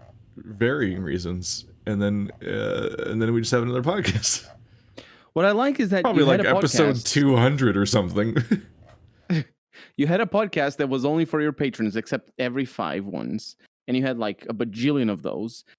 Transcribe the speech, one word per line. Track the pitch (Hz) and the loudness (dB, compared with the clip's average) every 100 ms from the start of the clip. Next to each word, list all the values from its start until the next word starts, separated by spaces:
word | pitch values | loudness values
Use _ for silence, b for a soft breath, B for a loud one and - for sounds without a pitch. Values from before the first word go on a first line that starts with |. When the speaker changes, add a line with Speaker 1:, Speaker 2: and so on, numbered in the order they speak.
| - - - - | -14 -20 -20 -20
Speaker 1:
varying | - 101 117 147 110 92 | -18 -2 0 2 -2 -2
reasons, | 90 87 90 90 90 - - - - | -4 -4 -4 -6 -6 -10 -12 -12 -4
and | 101 | -2
then, | 101 104 101 - | 0 0 -4 -8
uh, | - 98 104 - - - - | -6 -4 -2 -2 -4 -4 -4
and | 110 | -2
then | 113 | 0
we | 117 | 0
just | 113 | 0
have | 123 | 0
another | 120 123 | 0 -2
<laughs> | 127 | -2
podcast. | 196 - 107 - - - - B B B B B B B | 0 0 0 -2 -2 -6 -20 B B B B B B B
Speaker 2:
What | - | 2
I | 190 | 2
like | 208 269 277 | 4 0 2
is | 214 | 2
that | 190 | 2
Speaker 1:
Probably, | 170 175 | 2 4
Speaker 2:
you | 139 | 6
had | 127 | 6
Speaker 1:
like, | 101 | 4
Speaker 2:
a | 131 | 4
Speaker 1:
episode | 165 123 151 127 | 2 4 2 2
Speaker 2:
podcast. | - | 0
Speaker 1:
two | - 139 127 | 2 4 6
hundred | 123 139 127 101 | 4 4 2 4
or | 101 | 2
something. | 113 92 90 110 110 | 2 0 0 0 0
<laughs> | 120 202 - - - - - _ _ 170 - _ _ B B - | 0 -2 -2 -20 -20 -20 -20 _ _ -2 -2 _ _ B B -2
Speaker 2:
You | 143 | 0
had | 180 | 2
a | 220 | 2
podcast | 202 220 160 143 - | 0 0 0 -2 0
that | 139 | -2
was | 135 | 0
only | 135 156 160 | 0 0 0
for | 156 | 0
your | 151 | -2
patrons, | 143 143 - 110 104 | 0 -4 -2 -2 -2
except | - 127 - - | -4 -6 -8 -6
every | 123 123 | -4 -2
five | 131 - 90 76 | -6 -4 -4 -4
ones, | 98 78 58 101 - - b _ - | -6 -8 -6 -8 -10 -20 b _ -4
and | 127 | -2
you | |
had, | 135 120 | -2 -2
like, | 110 101 - | -4 -6 -10
a | |
bajillion | 110 117 104 131 143 117 | -6 -6 -2 0 2 0
of | 98 | -2
those, | 71 58 113 - _ | -4 -6 -8 -12 _